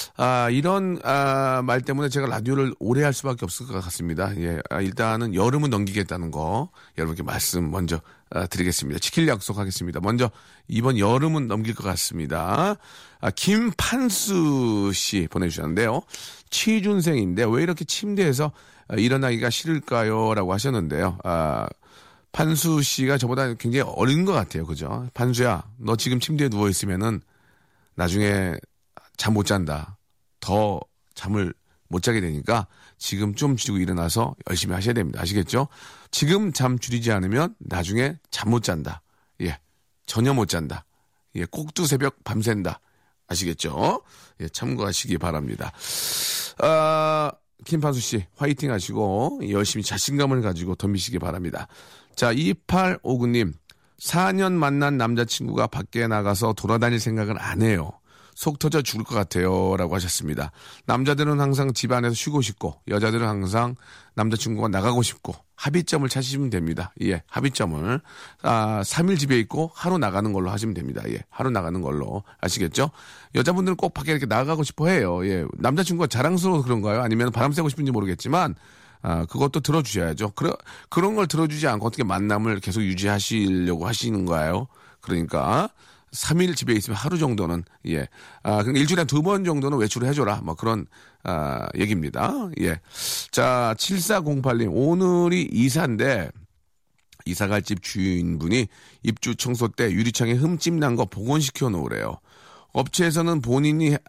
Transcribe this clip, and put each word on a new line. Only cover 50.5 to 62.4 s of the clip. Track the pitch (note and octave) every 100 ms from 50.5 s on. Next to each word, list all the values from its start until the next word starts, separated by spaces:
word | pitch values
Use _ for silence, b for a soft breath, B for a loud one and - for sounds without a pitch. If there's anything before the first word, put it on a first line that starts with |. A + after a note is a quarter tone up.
| E2+ F2 F2
덤비시기 | G2+ G2 F2+ F#2
바랍니다. | F2 E2+ F2 - - B B B B -
자, | B2
이팔오구 | A#2 E3+ G3 - F3 F#3 F#3 - B2+ A#2+
님, | A#2+ G2 D#2 - b b _
"사 | - E3 F#3
년 | F#3+ F#3+
만난 | F3+ C#3+ C#3+ C#3+ C#3
남자친구가 | A2+ A#2 A#2+ - B2 G#2+ A2+
밖에 | - G2 A#2 A#2
나가서 | G#2+ G2+ G2 A2
돌아다닐 | A2 G2 A2+ A#2+ A#2
생각은 | G#2+ A2 G#2 A2
안 | - -
해요. | A2+ G2 D2+ - b b b -
속 | - D3
터져 | D#3 D3+
죽을 | B2+ G#2+ A2
것 | A2+
같아요." | F#2+ F2+ F#2 F#2+ F#2 F#2+
라고 | F2 F#2
하셨습니다. | F2+ - D2+ C2 D2 B B B -
남자들은 | A#2+ C3+ C#3+ D3 C#3+
항상 | C#3 C3+ C#3
집 | B2 A#2
안에서 | B2 A#2+
쉬고 | A#2 - D3